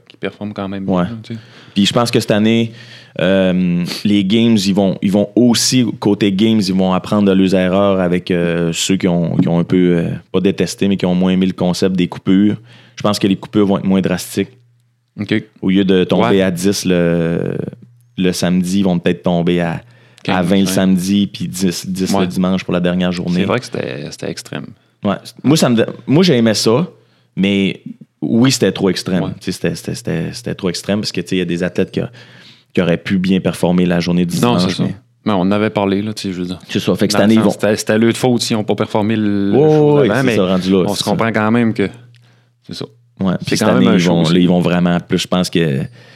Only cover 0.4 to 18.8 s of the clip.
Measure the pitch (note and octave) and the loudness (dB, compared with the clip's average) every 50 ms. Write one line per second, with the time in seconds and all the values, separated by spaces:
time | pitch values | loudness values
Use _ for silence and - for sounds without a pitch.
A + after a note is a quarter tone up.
0.4 | G#2 G#2 G#2 G#2 G2 F#2+ G2 G2 G2 F#2+ F#2 F2+ F2 G#2 A#2 A2+ A2 - A2+ A2+ | -12 -10 -8 -8 -8 -8 -8 -8 -4 -2 0 0 0 -2 -6 -10 -12 -12 -14 -14
1.4 | - - - - - - - G2+ G2 - - A#2+ A#2 A#2 - A#2 - - A2 G#2 | -14 -20 -20 -20 -20 -8 -2 0 0 2 2 0 0 2 0 0 0 2 0 2
2.4 | G#2+ A2 A2+ A#2 A#2 A2+ - - - - - - - - - - F2 F#2 G2 F#2+ | 2 2 2 2 0 -2 -6 -14 -20 -20 -20 -20 -20 -12 -4 -2 0 2 2 2
3.4 | F#2+ F#2 F2+ F#2 F#2 F2 F2 F2 F2 E2+ - - - G#2 G#2 G#2 F#2+ F#2+ A2 A2+ | 2 2 2 0 0 0 0 -2 -4 -6 -8 -4 -2 0 2 2 2 2 2 2
4.4 | A#2 A#2 A2+ G#2 F#2 G2 F#2+ G#2 G2 F#2 - - - G2+ F#2 G#2 G2+ - - A2+ | 4 4 2 2 2 2 2 2 2 0 0 -2 -2 0 2 0 0 0 2 2
5.4 | B2 A#2+ A2 - - - C3 B2+ A#2+ - - - - G#2 G2+ - A2 G2+ F#2+ F#2+ | 2 4 2 2 0 0 0 0 0 0 -4 -2 0 0 0 2 0 0 2 2
6.4 | A2 A2+ A2 G#2+ F#2+ F#2 F#2 F#2+ F#2+ F#2 F#2 F2+ - - G#2+ G#2 G2+ G2 F#2 F#2+ | 2 2 2 2 0 0 0 0 0 0 0 -2 -2 -2 0 2 2 4 4 4
7.4 | F#2+ F#2 F#2+ F#2 F#2 F2+ F2+ G2 G2+ G2+ F#2+ F#2 F2+ F2 F2 F2+ - - F2+ E2+ | 2 2 2 2 2 2 2 2 2 2 2 2 0 0 0 -2 -2 -2 -2 0
8.4 | E2+ E2+ E2+ F2 E2+ E2 E2 - - - F#2+ F#2 G2+ F2+ F2 F2 E2+ E2+ F2 - | 0 0 0 0 -2 -2 -2 -4 -2 -2 0 0 0 0 0 0 -2 0 0 0
9.4 | - D2+ E2+ E2+ E2 - F2+ F#2 F2+ F2 F2 E2+ E2 E2+ E2+ - - _ - F#2 | 0 2 0 -2 0 0 2 2 2 2 2 0 -2 -4 -6 -10 -10 _ -4 0
10.4 | F2+ G2 F2+ - F#2 - - - G2 G2 G2 F2+ F#2+ F2+ F2+ F2+ F#2 F#2 F#2 F#2 | 0 0 0 0 -4 -4 -2 -2 -2 0 0 0 0 0 0 2 2 2 2 2
11.4 | F#2+ F#2 F2 - F#2 F2+ F2 - G2+ F#2 F#2+ F2 F2+ - - - - F#2+ F#2+ G2 | 0 0 -2 -2 -2 -2 0 0 -2 0 0 0 -2 -2 -4 -6 -2 2 2 4
12.4 | G#2 G#2 A2 - - - - - - - _ - - G#2 G#2 - - G2+ F#2+ - | 4 2 0 -4 -8 -20 -20 -20 -20 -20 _ -4 -2 -2 -2 0 0 0 0 -2
13.4 | - - - G#2+ G2+ G2 G2 - - F#2+ G2 F#2+ F#2 F#2 F2+ F2 - - - G#2 | -4 -2 0 0 2 2 0 0 0 0 0 0 0 0 -4 -4 -6 -6 -4 -6
14.4 | G2 - - _ _ _ _ _ _ _ _ _ _ _ _ G#2+ G#2 - G#2+ A2 | -6 -6 -8 _ _ _ _ _ _ _ _ _ _ _ _ -12 -6 -4 -4 -4
15.4 | - - _ - - F#2+ F#2 G2 G2 F#2 F#2+ F#2 F2+ - F#2+ F#2 A2 A#2+ G#2 G2 | -4 -8 _ -4 -2 0 2 2 4 4 4 2 2 2 2 2 2 2 2 2
16.4 | F#2+ F#2+ F2 E2+ F2+ G2+ G2 - - F#2 F2+ F2 F2 E2+ E2+ F2 E2 E2+ E2+ F2 | 2 0 0 0 -2 -2 -2 0 -2 0 0 2 2 0 0 0 0 -2 -2 -4
17.4 | G1+ G1+ G1+ - - - - - - - _ _ _ _ _ - F#2 F#2 F2+ - | -4 -4 -6 -6 -8 -10 -14 -16 -20 -20 _ _ _ _ _ -2 -2 -2 0 0
18.4 | F#2+ F2 F2+ F#2 F2 F2+ F#2+ G2+ | 0 0 0 0 0 0 0 0